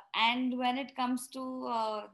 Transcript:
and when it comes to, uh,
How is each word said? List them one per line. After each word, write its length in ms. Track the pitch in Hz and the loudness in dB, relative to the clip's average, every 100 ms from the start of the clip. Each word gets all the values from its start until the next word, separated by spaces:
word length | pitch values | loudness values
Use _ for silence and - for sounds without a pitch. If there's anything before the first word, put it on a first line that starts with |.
| - | -2
and 440 | 196 226 247 254 247 | 2 4 4 0 0
when 200 | 247 254 | 0 0
it 180 | 269 - | -4 -2
comes 320 | 247 254 - | 0 0 -4
to, 380 | 262 262 254 254 | -8 -6 -6 -2
uh, 400 | 233 220 214 208 | 0 0 -2 -6